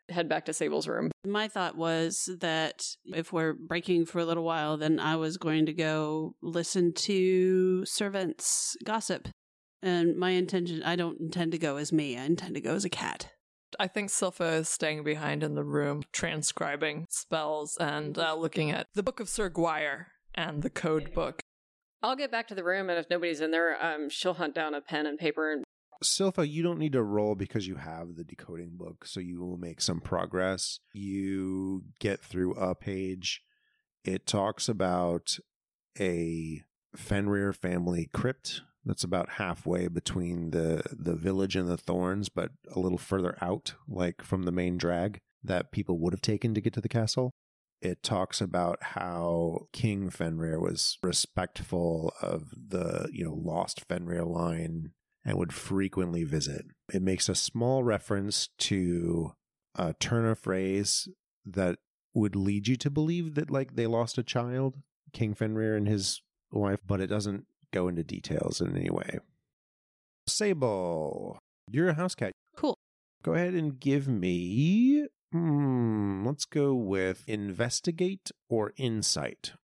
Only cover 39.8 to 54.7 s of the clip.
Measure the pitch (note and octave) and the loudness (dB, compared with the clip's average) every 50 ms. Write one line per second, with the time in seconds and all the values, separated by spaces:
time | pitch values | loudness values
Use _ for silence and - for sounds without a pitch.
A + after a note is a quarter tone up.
39.8 | F2+ F2 E2+ E2+ - - - F#2 F2 F2 F2 E2+ E2+ E2 D#2+ E2 D#2+ D#2+ D#2+ D#2+ | 0 0 -2 -4 -4 -2 -4 -2 -2 -2 -2 -4 -4 0 0 0 2 2 2 0
40.8 | - - - - D#2 F2 E2+ D#2+ E2 F#2+ F#2+ F#2+ G2 G2 - G2 F2+ F2 F2 E2+ | 0 -6 -8 -4 -2 -2 -2 0 0 0 2 2 0 0 0 0 0 0 -2 -2
41.8 | - - F2+ F2+ F2+ F2+ F#2+ G2+ G2+ - - F#2 F2+ - - _ _ - - F#2 | -2 -2 0 0 0 0 0 -2 -4 -4 -4 -4 -4 -4 -8 _ _ -6 -2 0
42.8 | F2+ F#2 F2+ E2+ - - G2 F#2+ F2+ F2 - - F2 F2+ F2+ D#2+ - - - - | 2 2 0 0 0 0 0 0 0 0 -2 -2 -2 -2 -2 -2 -4 -10 -12 -12
43.8 | - - G2 F#2 F2+ F2 - - - - - F#2+ F#2 F2 F2 F2+ F2+ F2+ F2 E2+ | -12 -8 -2 0 0 -2 -2 -6 -4 -2 -2 0 0 0 0 0 0 0 0 0
44.8 | E2+ E2+ F2 E2+ F2 G#2 G2 F#2+ _ _ _ _ - - F#2 F2+ - - - - | 0 0 2 2 0 -2 -4 -6 _ _ _ _ -4 -2 0 0 -2 -2 -4 -4
45.8 | G2 - F2+ E2 D#2+ F2 F#2 F#2+ - - G#2+ G2+ - A2+ A2 G#2 G2+ A2+ - A#2+ | 0 0 0 2 2 0 0 0 0 0 0 2 0 0 0 2 0 0 -2 0
46.8 | - A2+ - A#2 A2 G#2+ - - B2+ B2+ - _ _ _ _ _ _ _ _ _ | -4 0 0 0 0 2 0 0 0 -2 -4 _ _ _ _ _ _ _ _ _
47.8 | - F#2 F2+ - - - A2+ F#2 F#2 - - - G#2 F2+ F2 F2+ F2 F2 - - | -4 -4 -4 -4 -2 -2 0 0 0 0 -2 -4 -2 0 2 2 2 2 0 -2
48.8 | - - - G2 F#2 F2+ F2 E2+ E2+ E2+ E2+ E2+ E2+ E2 E2 - - _ - - | -6 -8 -6 -4 -4 -4 -2 -2 0 2 2 2 2 2 0 -2 -8 _ -4 0
49.8 | - A2 G#2 G2 G2 F2+ - - E2+ E2 D#2+ D#2+ E2 D#2+ D#2+ D#2+ F2 F2+ E2+ E2 | 0 2 2 2 -2 -4 -2 -2 -2 -2 0 -2 -2 0 0 0 0 0 0 2
50.8 | - - - - - F2+ E2 - - - _ F2+ F2+ - - - - - - F2 | 0 0 0 0 -2 0 0 0 -2 0 _ -4 -4 -4 -6 -10 -6 -2 0 0
51.8 | E2+ E2+ E2 D#2+ D#2+ E2+ - - - G1+ E2 E2 D#2 - - - - G#2 G2 F2+ | 2 2 2 0 -2 -2 -2 -4 -4 -2 -2 -4 -4 -10 -16 -18 -10 -4 -2 -2
52.8 | F2 E2+ E2+ E2+ E2 - - - F2+ D#2+ D#2 D#2+ E2 E2+ D#2+ F2 F#2 - - - | 0 0 -2 -2 -2 -4 -4 -4 -4 -4 -4 -4 -4 -2 -2 -2 -2 -4 -6 -12
53.8 | - _ F2 F2 F2 E2+ F2 E2+ E2+ E2+ E2+ E2+ E2+ E2+ E2 E2 E2 D#2+ | -6 _ -6 -4 -4 -4 -2 -2 -2 -2 0 0 0 0 0 -2 -4 -4